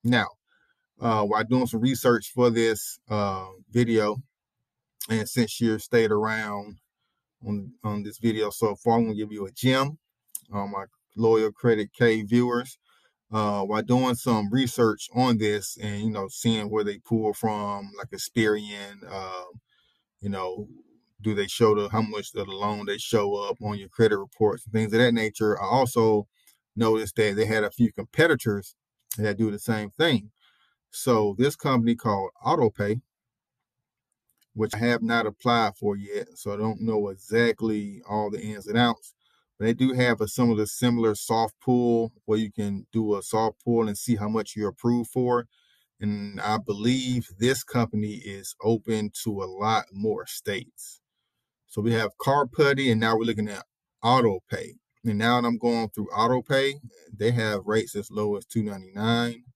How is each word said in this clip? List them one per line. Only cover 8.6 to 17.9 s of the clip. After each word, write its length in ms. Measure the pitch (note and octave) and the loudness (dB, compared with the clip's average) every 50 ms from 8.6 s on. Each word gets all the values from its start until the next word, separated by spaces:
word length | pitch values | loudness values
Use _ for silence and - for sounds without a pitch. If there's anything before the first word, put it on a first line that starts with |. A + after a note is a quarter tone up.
| A#2 G#2+ G2+ | -2 -2 -2
far, 220 | - - A#2+ A2+ | 0 0 2 4
I'm 80 | A#2 A#2 | 4 2
gonna 100 | A2+ G#2+ | 0 -2
give 160 | G#2 G#2+ G#2 | -6 -6 -8
you 160 | G#2+ G#2 G2 | -6 -8 -10
a 40 | F#2+ | -10
gem, 460 | _ - - C3 C3 C3+ C#3 C#3+ D3+ _ _ _ _ _ _ _ _ - _ _ G#2 | _ -2 0 2 2 2 0 -2 -4 _ _ _ _ _ _ _ _ -14 _ _ -8
uh, 140 | G2+ G2 | -6 -6
my 180 | G2+ G2+ G2 G2 _ _ _ _ _ _ | -6 -6 -8 -8 _ _ _ _ _ _
loyal 340 | G#2+ A2+ A2+ A2+ A2 A2 G#2+ | 0 4 4 6 4 4 0
Credit 380 | - - - A#2+ A2+ G#2+ G#2 - | -2 0 2 2 2 2 0 -6
K 300 | _ - B2 A#2 A2 A2 | _ 2 4 4 4 2
viewers, 560 | G#2 G2+ A#2 A#2+ B2 B2 A#2+ A#2+ B2+ C3 - _ _ _ _ _ _ _ _ _ _ _ G#2+ | 0 2 2 2 4 2 0 -4 -4 -8 -18 _ _ _ _ _ _ _ _ _ _ _ -2
uh, 280 | A2 G#2+ G#2 G2+ G2+ G2 G2+ | 0 0 0 0 -2 -2 -2
while 140 | G#2+ G#2+ G#2+ | -2 -2 2
doing 320 | A2+ B2 B2+ B2+ B2+ A#2+ | 2 2 2 4 0 -2
some 300 | - - C3 A2+ A2 G#2 G2+ | -2 0 0 0 0 0 0
research 600 | A2+ C3+ C3 A#2+ - - A#2+ A2+ G#2 - - - - | 0 0 0 0 2 2 2 2 2 -2 -10 -6 -2
on 240 | B2 B2+ B2+ A#2 | 0 2 2 2
this 400 | G#2 G#2+ G#2 G#2 G#2 G2 - - | 2 2 0 0 -2 -4 -8 -12
and, 220 | - G#2+ G#2 G2+ G2+ G#2+ | -8 -8 -6 -6 -4 -4
you 60 | A2 G#2+ | -4 -4
know, 120 | G2+ G2 F#2 | -4 -6 -8
seeing 400 | - - - A#2+ A2+ A2 G#2 G#2 | -10 -2 0 0 0 0 -2 -2
where 160 | G#2+ A2 G#2 | -2 -2 -2
they 140 | G#2 G2+ F#2 | -2 -4 -8
pull 340 | _ - A#2 A2 G#2+ G#2+ G2+ | _ -4 -2 0 0 -2 -2
from, 580 | - - A2 G#2+ G#2 G#2 G2+ G2+ G2+ G2+ G2+ | -2 -4 -4 -2 -4 -4 -6 -6 -8 -10 -14